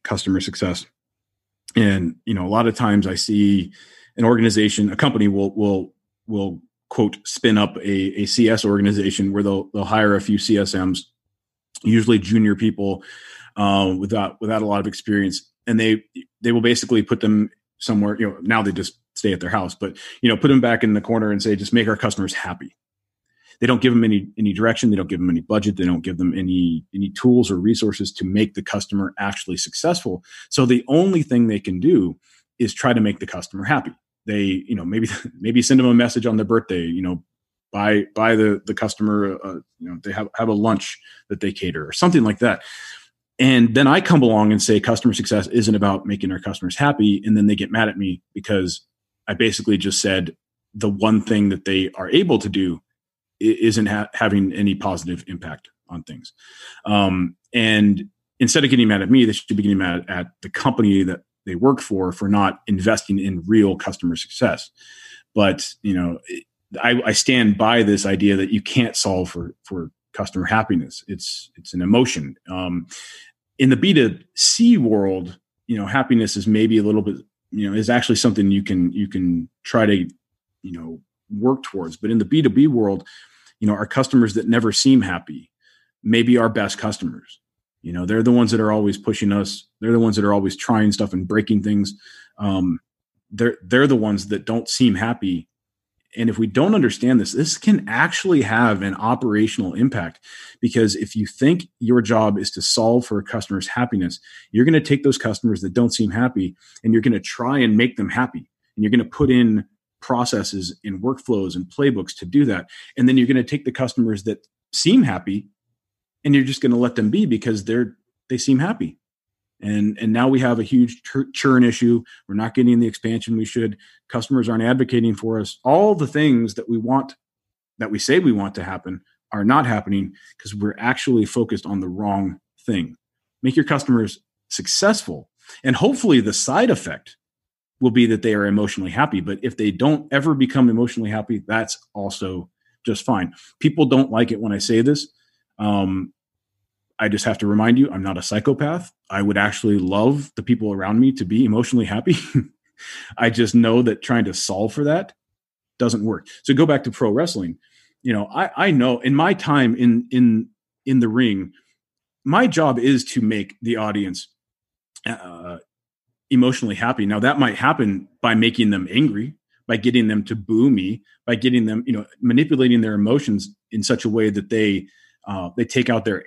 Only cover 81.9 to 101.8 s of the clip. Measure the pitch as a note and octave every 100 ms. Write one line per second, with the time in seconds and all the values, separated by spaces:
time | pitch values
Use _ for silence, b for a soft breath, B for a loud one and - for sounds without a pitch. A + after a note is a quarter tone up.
81.9 | - G#2+ A2+ F#2 D#3 C3+ G2+ D3+ A#2+ G#2
82.9 | F#2 - b b b b b G#2 G#2 G#2
83.9 | C3+ C3 C3 A2+ G#2+ G#2+ A#2 A2 - C3+
84.9 | B2+ F#2+ E2+ - D2 - _ _ _ _
85.9 | _ G#2 A#2 A#2+ A#2+ A2+ A2 G2+ - G#2+
86.9 | G2+ E2+ - - - _ _ _ _ E2+
87.9 | F2 F2+ A2+ A#2 A#2+ A2+ A2+ G#2+ G#2+ G#2
88.9 | G2 - G#2 G#2 G2+ G2 - - - A2
89.9 | A#2 A2+ G#2 G2+ G2+ F#2+ - - A2 G#2+
90.9 | G2+ G2+ F#2 F2+ G#2+ G#2 G#2 G#2 G2+ G2
91.9 | - B B B B G2+ F#2+ F#2 E2+ _
92.9 | _ _ _ _ G#2 A#2+ - F2+ B2 C#3+
93.9 | B2 G#2+ G2+ G2 G2+ - A#2 - - B2+
94.9 | F#2+ A2+ A#2+ F#2+ F2 - _ _ _ _
95.9 | _ _ - A2+ G#2+ A2 G2 F3+ G#3+ A#2+
96.9 | - B2 B2 F#2+ A#2+ D#3 - G#3+ F3 G2+
97.9 | A#2 F3 - F#3+ D#3 G#2 A2+ A#2 G2 G2
98.9 | F#2+ A2 B2 B2 G#2 G#2+ - F#2 D#2+ C3
99.9 | A#2 E2 - B B B B B2 A#2 A2
100.9 | - G#2 A2 G#2 - C#3 F3 - -